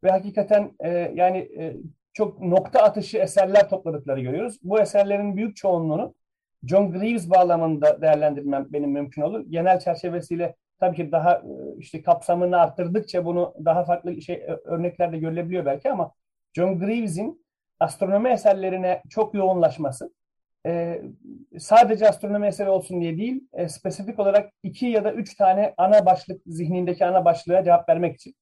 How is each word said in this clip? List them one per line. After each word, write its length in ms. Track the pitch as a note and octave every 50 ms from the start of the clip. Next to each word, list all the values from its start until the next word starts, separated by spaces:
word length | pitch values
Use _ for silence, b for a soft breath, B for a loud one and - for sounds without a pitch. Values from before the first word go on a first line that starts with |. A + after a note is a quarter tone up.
| -
ve 60 | F#3
hakikaten, 600 | F#3 F#3+ F#3+ G#3 F#3+ G#3+ G3+ G3+ G#3+ G#3 G#3 - - _
e, 320 | - E3 F3 F3 E3+ - -
yani, 240 | E3+ F3+ F#3 F#3 F#3+
e, 380 | - - - - E3 D#3+ - - - E3 - _ _ _ _
çok 280 | - G#3+ G3+ - -
nokta 420 | F#3+ F3+ F3 F#3 F#3 - - B3+ G#3+
atışı 360 | G#3 G3+ G#3+ - - - A3
eserler 500 | F#3+ F#3 - G3+ F#3+ F#3 G3 G#3 G3+ G3+
topladıkları 520 | G3 F#3 - E3+ D#3+ D3 B2+ C#3 C3+ C3+
görüyoruz. 380 | B2+ B2+ C3+ E3 A3 A#3+ - _ _
Bu 180 | F3 G3 A3
eserlerin 560 | G#3 G3+ - G#3 G3+ G3 G3+ G3+ G#3 G3+ G3
büyük 200 | F#3+ A3 A3 G3+
çoğunluğunu 580 | - - G3 F3+ E3+ E3 D#3+ D3+ F3 A#3 - _ _ _ _ _ _ _ _ _ _ -
John 260 | B2 E3 G3 G3+ F#3 E3
Greaves 380 | F3+ G3+ A3 A#3+ A3+ E3+ E3
bağlamında 720 | F#3 F#3 F3+ F3 F3 E3 E3 D#3+ D#3+ D3 C#3+ D3+ D3 - D#3
değerlendirmem 640 | D#3 D3+ D3 D#3 D3+ C#3+ C#3 C#3+ C#3+ C#3 C#3 C#3 C#3
benim 200 | D3 D3 D3 C#3+
mümkün 320 | C#3 C#3+ C#3+ C#3 - D3+ D3+
olur. 220 | D#3+ G#3 A3 - -
Genel 320 | D#3 E3 E3+ F#3 F#3 F3+
çerçevesiyle 760 | - F#3 E3 D#3+ - F3+ E3+ F3 E3 - E3+ E3+ E3+ - - _ _ _ _ _
tabii 160 | - F#3 E3+
ki 160 | D#3 E3 D3 D3
daha, 220 | E3 D#3 F3 F3
e, 80 | - - - C#3+ D3+ C#3+ C#3+ C#3+ D#3+
işte 240 | - - - D#3 D#3
kapsamını 580 | - E3+ E3+ - - F3 F3 F3+ F3+ F3 F3
arttırdıkça 640 | E3+ D#3+ D#3+ - F3+ E3+ F3 G#3+ G#3+ - - F3+ F3
bunu 300 | E3+ F3 F3 F3 F3 - - D#3+
daha 200 | E3 D#3+ F3 F3
farklı 380 | F3 F3 E3+ - F3 E3+ D3+ -
şey, 140 | - F3
ö-, 240 | - - - E3 D#3+ -
örnekler 480 | D#3 E3+ E3 F3 F3 E3+ - F3+ E3 D#3+
de 60 | D#3+
görülebiliyor 460 | D#3 D#3+ D#3+ E3+ E3+ E3 F3+ F3+ D#3
belki 260 | C#3+ C3+ D3 _ C4
ama 220 | C4+ G3 E3+ - _ _ _ _ _ _ _ _ _
John 260 | E3 F3 F#3+ G3 E3+
Greaves'in 680 | F3+ G3+ A3+ A#3+ A3+ G#3 D#3 E3+ G#3+ C#4 D#4+ _ _ _ _ _ _ _ _ _
astronomi 480 | D#3+ - - - G3+ F#3 G3 G3+ A3+ B3+
eserlerine 760 | B3 - - G#3+ G3 F#3+ F#3+ F#3 F3+ F#3 F#3 F#3 F3+ - _ -
çok 240 | - A3 A3 G#3+ -
yoğunlaşması, 800 | G3+ F#3+ F#3+ F#3+ F3+ E3 D#3 C#3 D#3+ D#3 C#3 C3 - - - _ _ _ _ _ _ _ _ _ _ _
e, 360 | - E3+ E3+ E3+ E3+ E3+ - - - - _ _ - - - - _ _ F3
sadece 500 | - - G#3 A3+ A#3+ G3+ A3 G3 G#3+ G#3+
astronomi 380 | - - - G3+ G3+ G#3 G#3
eseri 220 | G3+ F#3+ - G#3 G3
olsun 320 | F#3+ F#3+ F#3 - F#3 F3
diye 160 | E3+ E3+ E3
değil, 280 | E3 G#3 A#3+ C4 C4+ - _ -
e, 160 | - F3 E3
spesifik 500 | - - _ F#3+ F#3 - G3 G3 A3 -
olarak 340 | G3+ G3 G3 G#3 G3+ - _ _ _
iki 240 | F#3 - - B3
ya 180 | B3 A#3 G#3+ G3+
da 80 | G#3+ -
üç 240 | A3 A3+ - -
tane 380 | _ G3+ F#3+ F#3 G3 G#3 G3+ -
ana 300 | - F3 F#3+ G#3 G#3 F#3
başlık, 360 | F#3 F#3 - - - F#3 - _
zihnindeki 600 | - E3 D#3+ F3 D#3 F3+ F3+ F3+ F3 F3 - F#3+
ana 180 | F3 F#3 F#3 F3
başlığa 400 | E3+ E3 E3+ - E3+ F3 F#3+ F#3
cevap 240 | F3 E3+ E3+ E3+ -
vermek 260 | E3 E3+ F3 E3 -
için. 200 | _ - - - _